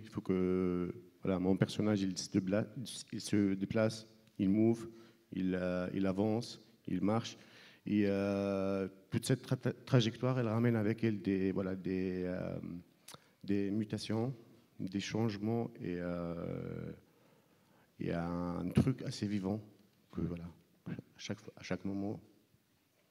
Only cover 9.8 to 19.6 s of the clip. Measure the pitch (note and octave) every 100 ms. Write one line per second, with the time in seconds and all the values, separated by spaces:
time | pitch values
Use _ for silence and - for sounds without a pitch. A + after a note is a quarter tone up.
9.8 | - C3 A2 - B2+ B2+ A2+ A2+ A#2+ A2+
10.8 | G#2 A2 A2+ G#2 F#2 G2 F#2+ F#2 F#2 F#2+
11.8 | F#2 F#2 F#2 F2+ F2+ F2+ F2+ F2 E2+ F2
12.8 | - _ - - _ _ - G2+ G2+ A2
13.8 | G#2+ G#2+ - A2 B2 C3 - - _ -
14.8 | F#2+ G2 - G#2 A2+ G2+ G#2 A#2 A#2 -
15.8 | G#2 F2 F2 F2 E2+ E2+ F2 F2 E2+ E2+
16.8 | E2 - _ _ _ _ _ _ _ _
17.8 | _ - F2 E2+ E2+ F2 F2 F2 F2 -
18.8 | - C3 - - G#2 G#2 F#2+ G#2+